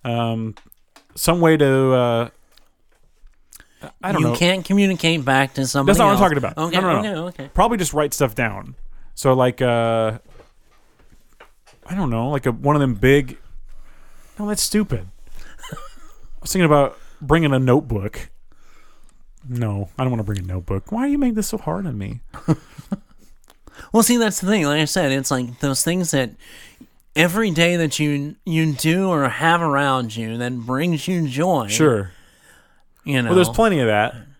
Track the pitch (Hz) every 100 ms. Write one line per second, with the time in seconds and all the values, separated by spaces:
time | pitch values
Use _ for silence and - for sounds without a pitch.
0 | 131 117 117 113 113 104 _ _ _ -
1 | _ - - 175 165 156 143 135 131 127
2 | 120 117 117 _ _ _ _ _ _ _
3 | _ _ - _ _ - _ _ - -
4 | 185 175 151 117 175 190 175 196 196 180
5 | 165 165 131 135 135 - 131 139 139 196
6 | 208 190 190 143 127 - 165 185 185 143
7 | 104 160 175 - - - 220 233 170 147
8 | 147 - 135 107 117 98 - - - -
9 | - - 139 131 127 123 127 117 117 113
10 | 113 110 - - - _ _ _ _ _
11 | _ - _ _ - _ _ _ - 185
12 | 160 113 123 143 131 113 139 151 139 107
13 | 127 143 131 - - - - - - -
14 | - - - - 208 208 - 208 202 120
15 | 92 - - - - - - - - -
16 | - - - - - 190 170 147 135 -
17 | - - 135 160 156 135 127 131 147 107
18 | 98 - - - - - - - - -
19 | - - - - 127 123 113 101 98 -
20 | 131 117 104 98 90 92 85 98 - 220
21 | 277 285 262 220 196 220 - 175 190 110
22 | 98 120 - - - 156 - - - 202
23 | - - - - _ - - - - 220
24 | 233 240 220 - 185 214 147 147 151 190
25 | 147 135 131 131 123 123 143 135 - 180
26 | 170 139 123 - - - - _ - _
27 | _ - 170 190 220 160 170 175 160 -
28 | 151 143 143 - - 160 160 143 160 175
29 | 190 165 139 - 160 170 165 139 143 131
30 | 120 110 113 117 120 127 117 131 170 160
31 | - 185 151 127 180 160 107 110 156 113
32 | 95 - _ _ _ _ _ _ _ _
33 | - 135 120 180 175 - 226 170 117 104
34 | 113 120 101 -